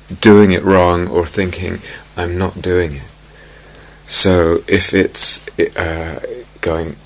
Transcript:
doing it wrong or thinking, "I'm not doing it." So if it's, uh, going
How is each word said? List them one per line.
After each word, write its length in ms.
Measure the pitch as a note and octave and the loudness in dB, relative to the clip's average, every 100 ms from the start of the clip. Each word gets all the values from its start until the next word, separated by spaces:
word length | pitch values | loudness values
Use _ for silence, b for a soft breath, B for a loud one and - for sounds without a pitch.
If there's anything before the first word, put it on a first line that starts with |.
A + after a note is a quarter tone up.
| - - | -16 0
doing 300 | A2 G#2 G2+ | 6 8 6
it 120 | F2+ | 4
wrong 440 | F#2+ F#2+ F2 F2 F2+ | 0 2 2 2 -2
or 180 | E2 E2+ | -2 -2
thinking, 540 | - F#2 F2 F2+ F2 B B B - | -4 -6 -6 -8 -10 B B B -8
"I'm 220 | F2 F2 | -6 -4
not 240 | F#2 F#2 | -4 -6
doing 360 | F2+ F2+ E2 C#2 | -2 -2 -2 -6
it." 140 | - - B B B B B B B B - | -16 -20 B B B B B B B B -2
So 580 | - F#2+ F2+ E2 E2+ - | 2 4 4 2 0 0
if 260 | F#2+ - | -2 0
it's, 540 | G2 - - - - - - E2+ - | 0 0 0 0 0 -4 -4 -4 -2
uh, 440 | E2 E2 E2 C#2 - B2 - - | -6 -6 -8 -10 -12 -14 -18 -8
going 360 | F2 D#2+ E2 C#2+ | -4 -4 -6 -12